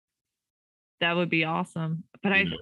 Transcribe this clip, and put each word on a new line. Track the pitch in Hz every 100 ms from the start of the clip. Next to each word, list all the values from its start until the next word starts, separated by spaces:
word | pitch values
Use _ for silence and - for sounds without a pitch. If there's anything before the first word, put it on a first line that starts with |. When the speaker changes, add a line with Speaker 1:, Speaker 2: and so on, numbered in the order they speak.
| _ _ _ _ _ _ _ _ _ _
Speaker 1:
That | 170 170
would | 175
be | 165
awesome. | 160 170 180 170 160 165 - -
But | 202
I, | 196
Speaker 2:
You | 185
know. | -